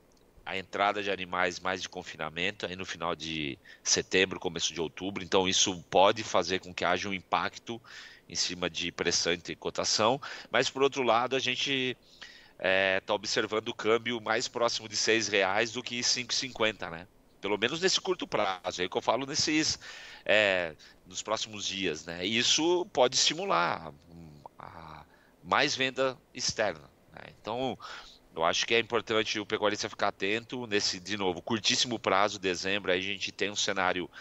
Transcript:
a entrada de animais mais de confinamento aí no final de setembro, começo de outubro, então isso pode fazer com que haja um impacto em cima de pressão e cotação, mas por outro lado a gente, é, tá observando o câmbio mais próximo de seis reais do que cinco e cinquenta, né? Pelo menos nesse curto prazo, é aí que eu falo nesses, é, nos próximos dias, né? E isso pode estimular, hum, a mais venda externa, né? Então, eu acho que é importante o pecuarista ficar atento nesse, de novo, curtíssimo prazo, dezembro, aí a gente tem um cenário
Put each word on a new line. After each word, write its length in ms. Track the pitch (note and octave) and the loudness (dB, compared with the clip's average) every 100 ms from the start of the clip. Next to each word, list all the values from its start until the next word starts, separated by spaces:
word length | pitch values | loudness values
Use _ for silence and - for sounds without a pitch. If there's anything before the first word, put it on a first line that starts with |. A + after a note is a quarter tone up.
| _ _ _ - | _ _ _ -16
a 120 | - F#2+ | -8 -8
entrada 460 | F#2 F#2+ G2+ G#2 | -4 0 2 2
de 80 | G2+ | -2
animais 500 | F#2+ F2+ F2+ F2+ F2 | -4 -2 0 0 -2
mais 220 | F#2 F#2 | -4 -4
de 60 | F2 | -6
confinamento 760 | F2+ - D#2+ D#2 D#2+ F#2 G#2 | -10 -12 -8 -6 -4 -4 -4
aí 120 | G2 F#2 | -8 -8
no 100 | F2 | -10
final 280 | E2 E2+ | -6 -4
de 440 | E2 D#2+ D#2+ C#2+ B1+ - - | -4 -6 -6 -6 -8 -16 -8
setembro, 560 | - - - F#2 F#2+ F2 | 0 0 2 4 4 0
começo 340 | F2+ E2 - | -6 -4 -4
de 80 | - | -2
outubro, 420 | D#2 - F#2 G2+ | -6 -4 -6 -6
então 260 | F2 G2 F#2 | 0 2 4
isso 340 | F#2+ G#2+ F2+ - | 4 2 0 2
pode 320 | F#2+ G2 A2 | 6 6 6
fazer 380 | G#2+ G2+ F2 F#2 | 0 0 2 -2
com 120 | F2+ | -4
que 100 | F2 | -2
haja 240 | F2 F#2 G2+ | 0 0 -2
um 40 | |
impacto 680 | F#2+ - F2 F#2+ - - A#2 - - - - - | -8 -2 -2 -2 -6 -10 -12 -12 -18 -18 -20 -8
em 60 | |
cima 360 | F2 - F2+ F2 | -4 -4 -2 -2
de 220 | D#2+ F2 | -2 -4
pressão 400 | - E2 E2 E2+ | -2 0 2 2
e 240 | F2 - D#2+ | 0 -4 -8
cotação, 640 | E2 - F#2 - A2 C#3 - - - | -4 -2 0 4 4 2 -4 -14 -2
mas 200 | A#2 C3+ | 0 2
por 120 | C3+ | 2
outro 200 | C#3 C#3 | 2 4
lado 340 | A#2+ A2+ B2 C3 | 2 4 2 0
a 20 | |
gente, 580 | B2 B2 C#3+ C3+ B2+ A#2 - - - - - - | 0 -2 -2 0 -2 -4 -12 -20 -20 -20 -20 -2
é, 420 | F#2 F#2+ F#2+ F#2+ | 2 4 4 2
tá 140 | - | 0
observando 540 | G#2 G#2 B2+ G#2+ G#2+ A2+ | -2 0 -2 0 -2 -4
o 60 | |
câmbio 460 | - G#2+ A#2 A2+ A#2+ | -2 2 2 0 -4
mais 280 | G#2+ A2 - | -2 -2 -2
próximo 400 | A#2+ A#2 - A2 | 0 0 0 -4
de 80 | G#2+ | 0
seis 320 | - A2+ G2+ | 4 4 4
reais 440 | G2+ F#2 G#2 A#2 | 4 4 2 0
do 100 | A#2 | -4
que 200 | A#2+ B2 | -6 -2
cinco 300 | A#2 B2+ A#2+ | 0 0 -2
e 40 | - | -4
cinquenta, 540 | C3 A#2 A2 G2 F2+ | -4 0 0 0 -8
né? 160 | E2 F#2+ _ _ _ | -10 -14 _ _ _
Pelo 180 | G2 G#2 | -2 0
menos 220 | A#2 E3 | 0 2
nesse 200 | F#3 - | 0 0
curto 260 | F#3+ F3+ C#4 | -2 -4 -2
prazo, 520 | B2 G2+ F#2 F#2 F2+ | 0 0 -2 -6 -4
é 40 | |
aí 60 | F2+ | -2
que 60 | A#2+ | -2
eu 60 | |
falo 220 | A#2+ A2+ | 0 0
nesses, 540 | C3+ D3 - D#3 D3+ - - - - - | -2 -2 0 2 0 -2 -8 -16 -16 -8
é, 500 | - G#2 G#2 F#2 E2 D2+ - - - | 2 4 4 2 -2 -8 -20 -20 -14
nos 160 | F#2 | -10
próximos 440 | - A2 A2 G#2 F#2 | -4 -4 -4 -6 -6
dias, 380 | F#2+ F#2 D#2 | -2 -2 -2
né? 220 | F2 E2+ F#2 | -6 -4 0
E 100 | A2+ | 2
isso 500 | A#2+ - E3 F3+ - | 2 4 4 2 0
pode 240 | D3 B2 C3 | 2 4 4
estimular, 720 | - D#3 G3 E3+ E3+ F#2+ E2 - E2+ | 2 2 0 0 2 -2 -8 -16 -20
hum, 200 | E2 D#2+ D2 - - | -20 -20 -20 -20 -18
a 460 | - E2+ D#2+ D#2 - - _ _ | -18 -16 -18 -18 -20 -20 _ _
mais 320 | E2+ G#2 C#3+ | 0 2 4
venda 420 | B2+ C3 B2+ C3 B2 _ | 2 -2 0 -2 -2 _
externa, 560 | B2+ - - G#2 D#2 C#2 _ _ | -6 -4 0 0 -2 -12 _ _
né? 200 | - - D#2 | -20 -20 -12
Então, 380 | G#2 A#2+ C3 F#2+ - - - - _ E2 | -8 -4 -2 -4 -10 -14 -16 -20 _ 0
eu 80 | |
acho 220 | E2 F#2 - | 2 2 2
que 80 | |
é 40 | A#2 | 2
importante 640 | A2 A#2 - A2 A2 A2 | 2 0 2 0 0 -2
o 60 | G2+ | -2
pecuarista 420 | G#2 G#2 G#2 G#2+ | 0 2 0 -4
ficar 200 | - G2+ | -2 -2
atento 560 | - G2 A2 A#2 B2+ A#2 | 0 -2 -2 -4 -8 0
nesse, 340 | G2+ - F#2+ | 0 0 -2
de 160 | F2+ G#2 | -6 0
novo, 260 | F#2+ E2+ | 0 0
curtíssimo 560 | - A2+ - B2+ B2+ A2 | -2 0 2 2 0 0
prazo, 400 | G#2+ F#2+ G#2 G2+ | 2 4 4 0
dezembro, 540 | F#2 F2+ F#2+ G2+ F#2 | -2 -2 -2 -2 0
aí 60 | F#2 | 0
a 40 | |
gente 300 | F#2+ G2 - | 0 -6 -8
tem 180 | - G2+ | -4 -4
um 60 | G2+ | -2
cenário 520 | - G2 F#2 F2+ - - | -2 2 2 0 -4 -10